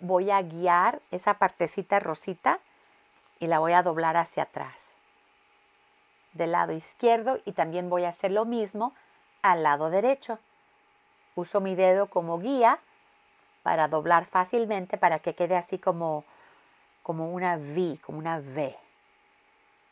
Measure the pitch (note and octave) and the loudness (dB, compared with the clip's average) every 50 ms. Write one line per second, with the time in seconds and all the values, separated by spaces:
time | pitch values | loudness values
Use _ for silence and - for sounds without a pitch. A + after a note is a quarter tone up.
0 | F3+ F3+ F#3 F3+ F#3 G3+ G3+ G3 F#3 E3 D#3+ E3+ F3 F3+ F3 F3 F#3 A3+ C#4 D4 | -2 0 0 2 2 2 0 0 0 -4 -6 -2 0 2 4 4 4 2 0 -2
1 | - _ - F3+ - G#3 G3+ - G3+ F#3 - - F3+ D#3 - G3+ F3+ - G3+ G3+ | -8 _ -12 -4 -2 -2 2 2 0 0 0 -2 -4 -4 -4 -6 -4 -2 -2 0
2 | G3 E3 D#3 - - - F3+ - - - D#4 G4 - _ _ _ - - _ _ | 0 -2 -6 -8 -8 -10 -10 -4 -2 0 0 0 -4 _ _ _ -20 -20 _ _
3 | _ _ _ _ - - _ _ E3+ E3 E3 D#3 D#3+ E3 F3 F3+ F3 F3 D#3+ D#3+ | _ _ _ _ -20 -20 _ _ -2 0 0 2 2 4 4 4 4 2 0 0
4 | E3 D#3+ D#3+ E3+ E3 - - D#3 D3+ - - C#3+ C#3 C3+ - - - - - _ | 0 0 0 0 -2 -2 -4 -6 -6 -6 -8 -10 -12 -12 -14 -20 -20 -20 -20 _
5 | _ _ _ _ _ _ _ _ _ _ _ _ _ _ _ _ _ _ _ _ | _ _ _ _ _ _ _ _ _ _ _ _ _ _ _ _ _ _ _ _
6 | _ _ _ _ _ _ - D#3+ E3+ E3 E3+ E3+ E3+ E3 E3 D#3+ - - - - | _ _ _ _ _ _ -6 -4 -2 0 0 0 0 -2 -4 -6 -10 -12 -8 0
7 | - A#3 A#3 A3+ A3 B3+ C4 - - G#3 - - E3 D#3+ E3 F3+ F3+ F3+ F3+ F3 | 2 4 4 4 2 -2 -4 -4 -6 -6 -4 -2 -2 -2 -2 -4 -4 -2 -2 -2
8 | F3+ F3 E3+ - - F#3+ F#3+ G#3+ A3+ A3+ A#3+ A#3 G#3+ G3 - G#3 A3+ C4+ - _ | -2 -2 -4 -4 -4 -2 0 0 0 -2 -2 -4 -4 -6 -6 -6 -6 -6 -6 _
9 | _ _ _ _ _ _ _ _ - G3 F3 E3+ D#3 D3+ C#3+ C#3+ D#3 D#3+ F3 G3 | _ _ _ _ _ _ _ _ 2 2 4 4 4 2 2 2 0 0 0 2
10 | G#3+ B3+ C#4 C4+ - - A3+ A3 _ _ _ _ _ _ _ _ _ _ _ _ | 2 2 0 0 -4 -8 -12 -12 _ _ _ _ _ _ _ _ _ _ _ _
11 | _ _ _ _ _ _ _ F3+ F3 - - G3+ F#3+ F#3+ F#3 F3 F#3+ F#3 F#3 G3 | _ _ _ _ _ _ _ -10 -6 -2 -2 -2 -2 0 0 4 4 6 6 4
12 | G3+ G3 - F3+ E3+ E3 E3+ E3+ F#3 B3+ C#4 C4 A#3 A3+ C#4+ - - _ _ _ | 2 0 -2 -2 -2 -2 -4 -4 -4 -2 2 4 4 4 4 2 -2 _ _ _
13 | _ _ _ _ _ _ _ _ _ _ _ _ - E3+ E3 D#3+ D#3 D3 D#3 D#3 | _ _ _ _ _ _ _ _ _ _ _ _ -2 0 2 2 2 2 0 -2
14 | D3+ E3 F3 E3 E3 - - F#3 F#3 - - A#3 A#3 G#3 G#3+ F#3+ F#3 F#3+ - G3 | 2 4 4 4 4 2 0 -2 0 0 0 -2 -2 -2 -2 -4 -4 -6 -2 0
15 | - F3+ G#3+ G#3 - F3 D#3 - F3 E3+ F#3 F3 F3 - F#3+ F3+ - F#3+ E3+ E3 | 2 2 2 0 -2 -6 -4 -2 -2 0 0 -2 -2 -4 -8 -4 -4 -4 -4 -2
16 | E3 D#3+ D#3 D3+ - - _ _ - _ _ _ _ _ _ _ _ _ _ _ | -4 -4 -4 -6 -8 -12 _ _ -20 _ _ _ _ _ _ _ _ _ _ _
17 | - - E3 D#3+ D#3+ E3 F3 F3+ F#3 F3+ F3 D#3+ D3 C#3+ D3 F3 F#3 - C#3 D3+ | -10 -8 -6 -6 -6 -6 -6 -4 -2 -2 -2 -2 -4 -6 -4 -2 -2 -2 -4 -6
18 | - - D3+ D#3 D#3 E3 E3 D#3+ C#3 C3+ B2+ D#3 D3 B2+ - - - _ _ _ | -10 -12 -12 -8 -6 -6 -6 -6 -8 -8 -6 -6 -6 -6 -6 -12 -20 _ _ _
19 | _ _ _ _ _ _ _ _ _ _ _ _ _ _ _ _ _ _ | _ _ _ _ _ _ _ _ _ _ _ _ _ _ _ _ _ _